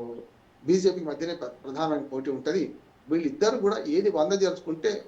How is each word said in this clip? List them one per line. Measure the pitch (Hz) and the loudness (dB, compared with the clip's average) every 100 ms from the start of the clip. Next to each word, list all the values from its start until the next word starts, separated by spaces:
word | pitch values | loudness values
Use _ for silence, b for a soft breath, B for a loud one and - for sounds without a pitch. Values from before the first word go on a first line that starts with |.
| 120 117 - _ _ _ 139 | -10 -12 -14 _ _ _ 2
బీజేపీకి | 185 185 180 156 | 4 4 0 -4
మధ్యనే | 143 170 | -6 -6
ప్ర-, | 170 120 | -6 -10
ప్రధానమైన | - 135 139 156 147 | -12 -10 -2 0 0
పోటీ | 135 131 139 | -2 -6 -4
ఉంటది. | 131 151 180 139 - - _ - | -4 0 0 -2 -6 -20 _ -2
వీళ్ళిద్దరు | 165 151 - 214 240 | 0 0 2 2 4
కూడా | 202 214 151 | 2 0 0
ఏది | 165 202 | 2 2
వంద | 165 165 | 2 2
చేర్చుకుంటే | 196 185 - 165 160 143 - | 4 2 0 -6 -2 0 -2